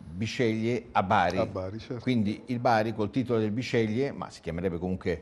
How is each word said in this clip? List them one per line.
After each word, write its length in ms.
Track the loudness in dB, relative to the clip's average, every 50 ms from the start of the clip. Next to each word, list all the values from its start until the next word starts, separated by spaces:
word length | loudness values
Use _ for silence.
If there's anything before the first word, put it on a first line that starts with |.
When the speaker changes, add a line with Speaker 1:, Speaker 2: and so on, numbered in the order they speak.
| -16 -12
Speaker 1:
Bisceglie 760 | -6 -4 -4 -4 0 2 2 2 2 2 0 0 0 0 -2 -2 0
a 100 | 2 2
Bari. 340 | 4 4 4 4 4 2
Speaker 2:
A 80 | 0 0
Bari, 340 | -2 -2 -6 -6 -6 -8 -10
certo. 220 | -10 -10 -10 -6
Speaker 1:
Quindi 420 | -2 0 2 2 2 0 -2 -4 -4
il 140 | -6 -4 0
Bari 340 | 2 4 4 4 4 2 0
col 160 | -2 -2 -2
titolo 280 | 0 -2 0 2 2 2
del 120 | 2 2
Bisceglie, 600 | 0 -2 -2 0 2 2 2 2 2 0 -2 -2
ma 200 | -4 -8 -10 -10
si 100 | -12 -12
chiamerebbe 380 | -8 -6 -4 -2 -2 -2 -2 -2
comunque, 420 | -2 -2 -2 -2 -2 -2 -2 -2